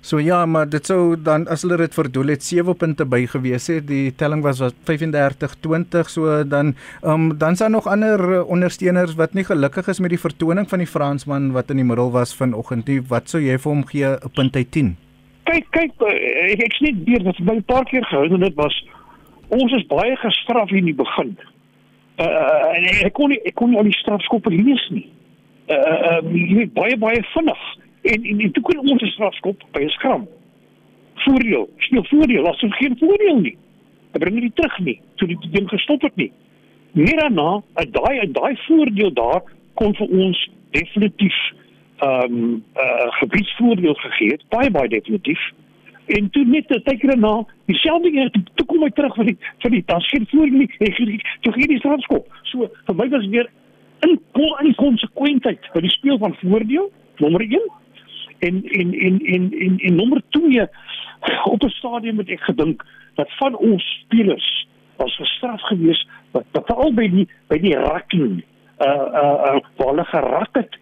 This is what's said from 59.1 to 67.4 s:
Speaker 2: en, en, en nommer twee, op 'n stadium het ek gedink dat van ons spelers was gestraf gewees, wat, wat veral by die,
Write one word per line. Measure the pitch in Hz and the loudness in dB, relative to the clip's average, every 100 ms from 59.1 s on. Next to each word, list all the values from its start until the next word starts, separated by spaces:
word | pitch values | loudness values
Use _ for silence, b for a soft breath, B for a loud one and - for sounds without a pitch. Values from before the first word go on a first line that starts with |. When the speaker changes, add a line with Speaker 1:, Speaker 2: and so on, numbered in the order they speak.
| 185 311 | 2 2
Speaker 2:
en, | 185 185 - | 0 0 -2
en, | 185 185 | 0 0
en | - 170 | 2 2
nommer | 226 277 - | 4 0 0
twee, | 294 330 254 196 B B B B B - - - | 0 4 4 0 B B B B B -6 -4 -2
op | 202 | 0
'n | 262 | -2
stadium | - 247 240 226 214 | -4 -8 -6 -4 -4
het | 190 | -4
ek | 180 | -6
gedink | - 123 156 160 - b b - | -4 -2 0 -2 -8 b b -6
dat | 143 - | -6 -2
van | 269 240 | -2 2
ons | 226 196 - - _ | 2 2 -2 -10 _
spelers | 226 202 180 - - - _ _ _ | 2 2 0 -2 -6 -8 _ _ _
was | 131 - | -6 -4
gestraf | 147 - 247 220 | -6 -6 -8 -8
gewees, | - 196 165 165 - B B | -4 0 2 0 -4 B B
wat, | - - | -8 -4
wat | 151 - | -6 -4
veral | 233 302 | 0 2
by | 233 220 | 2 2
die, | 180 190 b | 2 0 b